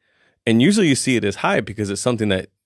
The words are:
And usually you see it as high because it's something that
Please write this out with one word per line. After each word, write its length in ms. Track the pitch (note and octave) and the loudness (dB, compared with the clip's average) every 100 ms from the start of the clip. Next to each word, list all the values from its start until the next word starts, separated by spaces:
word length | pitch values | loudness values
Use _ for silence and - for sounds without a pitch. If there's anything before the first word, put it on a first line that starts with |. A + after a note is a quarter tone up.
| _ _ _ _ - | _ _ _ _ 0
And 160 | A2+ | 4
usually 280 | D3 G#3 F3 | 4 4 2
you 60 | B2+ | 2
see 200 | - A#2+ | 0 0
it 80 | |
as 140 | G2+ - | -2 -2
high 240 | E3 G3 | -2 -2
because 280 | G#2 G#2 G2+ | -4 -6 -6
it's 120 | G2+ | -4
something 260 | B2 A#2+ G#2+ | -4 -2 0
that 220 | F#2 - _ | -2 -4 _